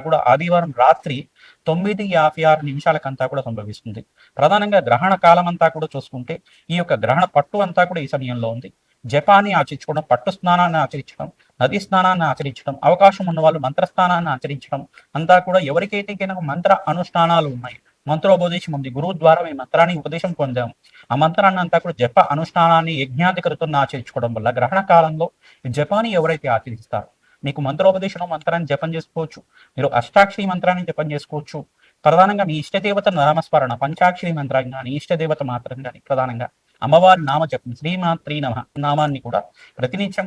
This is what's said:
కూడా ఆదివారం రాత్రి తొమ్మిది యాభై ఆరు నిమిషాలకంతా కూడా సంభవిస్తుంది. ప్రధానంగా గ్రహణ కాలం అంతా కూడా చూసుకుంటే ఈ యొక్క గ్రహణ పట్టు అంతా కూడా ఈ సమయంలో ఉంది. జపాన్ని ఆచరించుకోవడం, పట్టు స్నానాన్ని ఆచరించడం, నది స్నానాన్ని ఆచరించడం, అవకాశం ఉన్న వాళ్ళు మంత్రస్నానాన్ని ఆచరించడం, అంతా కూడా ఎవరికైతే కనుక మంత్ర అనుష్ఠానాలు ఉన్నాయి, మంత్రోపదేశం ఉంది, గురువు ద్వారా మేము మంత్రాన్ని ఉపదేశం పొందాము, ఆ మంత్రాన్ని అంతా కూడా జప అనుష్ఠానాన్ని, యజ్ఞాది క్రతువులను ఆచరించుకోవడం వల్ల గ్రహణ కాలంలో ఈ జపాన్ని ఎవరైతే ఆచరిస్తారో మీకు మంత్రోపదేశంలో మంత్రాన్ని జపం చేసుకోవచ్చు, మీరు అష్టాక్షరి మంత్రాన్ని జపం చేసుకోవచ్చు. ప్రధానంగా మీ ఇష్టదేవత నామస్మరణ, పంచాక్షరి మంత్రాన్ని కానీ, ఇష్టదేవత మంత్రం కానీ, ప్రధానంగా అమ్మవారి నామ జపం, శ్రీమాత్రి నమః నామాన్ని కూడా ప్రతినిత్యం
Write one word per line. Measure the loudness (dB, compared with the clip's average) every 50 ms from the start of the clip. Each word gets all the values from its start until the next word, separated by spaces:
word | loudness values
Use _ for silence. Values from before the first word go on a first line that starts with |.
| 0
కూడా | 0 0 2 4 4
ఆదివారం | 2 2 2 2 0 0 0 0 0 4
రాత్రి | 4 4 4 4 0 -8 -8 -8 -10 _ _ _ _ -20 _ _ -4
తొమ్మిది | -4 -2 -2 -2 -4 -4 -4 -4 -2 0
యాభై | 2 2 2 0 2 2 2
ఆరు | 2 2 0 -4
నిమిషాలకంతా | -6 -4 -2 -2 -2 -2 -4 -8 -6 -6 -6 -4
కూడా | -4 -6 -6
సంభవిస్తుంది. | -6 -8 -10 -10 -12 -12 -14 -14 -14 -14 -14 -16 _ _ _ _ _ _
ప్రధానంగా | 2 2 4 4 2 0 2 0 0 2
గ్రహణ | 2 0 0 2 0 0 4 6
కాలం | 6 6 6 4 0
అంతా | 0 0 0 0 0
కూడా | -2 -8 -8 -8
చూసుకుంటే | -10 -12 -12 -12 -12 -12 -12 -12 -14 _ _ _ _ _ -6 -4
ఈ | -4
యొక్క | -2 -2 -2 -2 0
గ్రహణ | 0 0 2 0 0 2
పట్టు | 0 0 _ -2 -2 -2
అంతా | 0 2 0 0 0
కూడా | 0 -6 -8
ఈ | -6 -6
సమయంలో | -6 -6 -6 -6 -4 -4 -6 -6
ఉంది. | -8 -12 -16 _ _ _ _ _ _ -8 -2 -2
జపాన్ని | 0 4 6 6 6 6 4 0 0
ఆచరించుకోవడం, | -2 -2 -6 -12 -8 -8 -6 -4 -2 0 0
పట్టు | 0 0 -2 -6
స్నానాన్ని | -4 0 0 2 2 2 2 0 0 -2
ఆచరించడం, | -2 -6 -10 -14 -14 -14 -14 -14 -14 -14 _ _ _ _ -2
నది | -2 -2 -2 -2 -4
స్నానాన్ని | -2 0 2 2 2 2 0 0 -2
ఆచరించడం, | -2 -4 -8 -10 -10 -12 -10 -10 -6 0 2
అవకాశం | 2 4 6 6 6 6 4 -4 -4
ఉన్న | -2 2 2
వాళ్ళు | 2 2 2 -2
మంత్రస్నానాన్ని | -4 -4 -2 -4 -2 _ 0 0 2 2 0 -2 -4 -4
ఆచరించడం, | -6 -6 -8 -10 -10 -10 -8 -10 -10 -10 -12 _ -20 _ _ -8 -2
అంతా | 4 6 6 6 6
కూడా | 4 0 0 0 0 -2
ఎవరికైతే | -2 -2 -4 -6 -8 -8 -8 -8 -8 -6
కనుక | -6 -6 -6 -6 -6
మంత్ర | -4 0 2 2 2 2 0 -2 -2
అనుష్ఠానాలు | -2 -4 -2 0 2 2 4 4 2 0 0 -4
ఉన్నాయి, | -8 -12 -14 -16 -18 _ _ _ _ -6 -4
మంత్రోపదేశం | -2 0 4 4 4 4 2 0 -4 -6 -6 -6 -8
ఉంది, | -6 -6 -8 -6
గురువు | -6 -4 -4 -2 4
ద్వారా | 6 6 6 6 2
మేము | -4 -8 -10
మంత్రాన్ని | -8 -2 2 2 2 2 0 -4
ఉపదేశం | -6 -8 -8 -6 -6 -4 -4 -4
పొందాము, | -4 -4 -2 -4 -6 -6 -8 _ _ _ _ -14 -8 -4
ఆ | 0 2 2
మంత్రాన్ని | 2 2 2 2 2 2 0 -2
అంతా | 0 0 -2 -2
కూడా | -2 -4 -2
జప | -2 2 4 4 4 4 2
అనుష్ఠానాన్ని, | -4 -4 -2 0 2 4 4 4 4 2 0 -4 -6 -6
యజ్ఞాది | -6 -2 0 0 0 0 0 -4
క్రతువులను | -4 -4 -4 -4 -2 0 0 0
ఆచరించుకోవడం | -2 -4 -8 -10 -10 -8 -6 -4 -4 -4 -2
వల్ల | -2 -2 -2 0
గ్రహణ | -2 0 0 0 2 4
కాలంలో | 4 4 4 4 0 -4 -6 -6 _ _ _ _ _ _ -10
ఈ | -6 -4 -4
జపాన్ని | -2 -2 0 -2 -2 0 0 0
ఎవరైతే | 0 0 -2 -4 -2 -2 -2
ఆచరిస్తారో | -2 -4 -6 -14 -14 -12 -8 -8 -8 -8 -8 _ _ _ _ _ _ -10
మీకు | -8 -6 -6 -6
మంత్రోపదేశంలో | -4 -2 2 2 2 2 2 -2 -6 -8 -8 -8 -8
మంత్రాన్ని | -8 -6 -4 -2 -2 -2 -2 -4
జపం | -4 -4 -4 -6 -6
చేసుకోవచ్చు, | -6 -8 _ -8 -8 -8 -8 -10 -16 -20 _ _ _ _ _ -6
మీరు | -4 -2 -2 0 -2
అష్టాక్షరి | -2 2 4 4 4 4 2 -6 -4 -4
మంత్రాన్ని | -4 -2 0 0 0 0 -2 -6
జపం | -6 -6 -4 -4 -6
చేసుకోవచ్చు. | -8 -8 -8 -10 -10 -10 -10 -12 -14 -14 _ _ _ _ _ _ _ 2
ప్రధానంగా | 4 6 6 6 4 4 0 -2 -2
మీ | -2 -6 -6
ఇష్టదేవత | -4 -4 -4 -2 -2 -2 0 0 0 2 2
నామస్మరణ, | 2 2 2 2 0 0 0 0 2 0 -4 -4 -4
పంచాక్షరి | -4 0 2 2 2 2 0 -4 -6 -6 -4
మంత్రాన్ని | -4 -2 -2 -2 -2 -4 -8
కానీ, | -10 -8 -8 -8 -6
ఇష్టదేవత | -4 -4 -4 -2 -2 -2 -4 -4 -4 -6
మంత్రం | -6 -8 -8 -10 -14 -12 -12
కానీ, | -14 -14 -12 _ -4
ప్రధానంగా | -2 -2 -2 -2 -4 -6 -8 -10 _ _ _ _ _ -8
అమ్మవారి | -2 2 4 6 8 8 6 6 4 0
నామ | -2 -2 -2 -2
జపం, | -6 -8 -8 -10 -12
శ్రీమాత్రి | -8 -6 -6 -4 -2 -2 -2 -2 -4 -4 -8 -6 -6 -4
నమః | -4 -6 -6 -8 _ -8 -4 -2
నామాన్ని | -2 0 0 0 0 -2 -6 -6
కూడా | -4 -4 -4 -6 -6 _ _ -20 -20 _
ప్రతినిత్యం | -6 -6 -6 -4 -4 -6 -6 -6 -6 -6